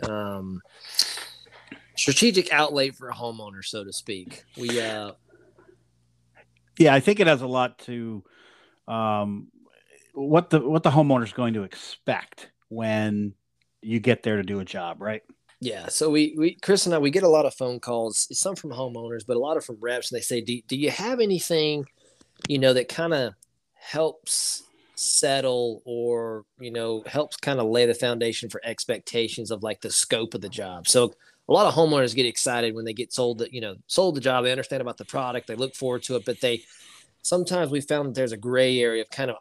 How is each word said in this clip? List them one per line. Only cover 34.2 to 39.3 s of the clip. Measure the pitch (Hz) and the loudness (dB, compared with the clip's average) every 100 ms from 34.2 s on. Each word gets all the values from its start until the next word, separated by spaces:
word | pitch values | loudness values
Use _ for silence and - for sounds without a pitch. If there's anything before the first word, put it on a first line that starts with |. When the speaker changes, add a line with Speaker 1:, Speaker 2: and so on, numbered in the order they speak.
Speaker 1:
job. | 127 127 | 0 2
They | 123 | 2
understand | 131 127 135 | 0 -2 -4
about | 120 113 | -6 -8
the | |
product. | 104 139 127 120 - | -8 -6 -4 -6 -6
They | |
look | 113 131 - | -6 -6 -4
forward | 131 123 | -4 -4
to | - 123 | -2 -4
it, | |
but | 101 113 | -4 -2
they, | 123 117 - - - - _ _ | 0 -2 -6 -20 -20 -20 _ _
sometimes | - 180 175 180 151 | -2 0 0 0 0
we | 143 | -2
found | 135 147 139 | 0 -2 -2
that | 123 | -2
there's | 127 | -4
a | 110 | -4
gray | 120 127 127 127 | 0 4 4 4
area | 117 113 | 2 0
of | 110 | -4
kind | - 131 | -4 -4